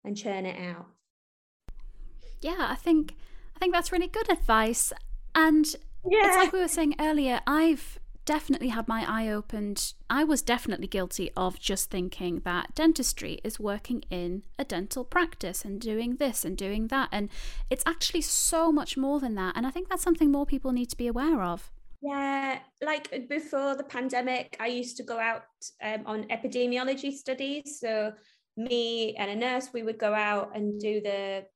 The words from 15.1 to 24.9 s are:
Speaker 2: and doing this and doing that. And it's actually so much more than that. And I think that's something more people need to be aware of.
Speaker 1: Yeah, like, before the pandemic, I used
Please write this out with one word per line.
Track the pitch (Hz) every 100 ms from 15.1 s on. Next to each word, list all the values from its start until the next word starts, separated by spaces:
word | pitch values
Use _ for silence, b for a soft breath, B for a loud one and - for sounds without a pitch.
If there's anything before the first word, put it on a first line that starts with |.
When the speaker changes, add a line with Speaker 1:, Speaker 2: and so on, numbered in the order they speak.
| 359 330 - 185 180
Speaker 2:
and | 208 202
doing | 226 214 240 247
this | 277 220
and | 160 190
doing | 190 208 220
that. | 269 262
And | 214 202 B B B B
it's | 262 -
actually | 330 - 339
so | - - - 330 330
much | 302 - -
more | 269 294
than | 262 208
that. | 185 -
And | 254
I |
think | 349 370
that's | 370
something | - 330 294
more | 277 285
people | 277 262
need | 247 247
to | -
be | 240
aware | 233 294 294
of. | 180 170 - - - -
Speaker 1:
Yeah, | 285 277 277 277 269 262 - _
like, | 302 302 294 285 247
before | 294 302 277 277 269
the |
pandemic, | 277 254 262 247 254 254 262 -
I | 233
used | 247 240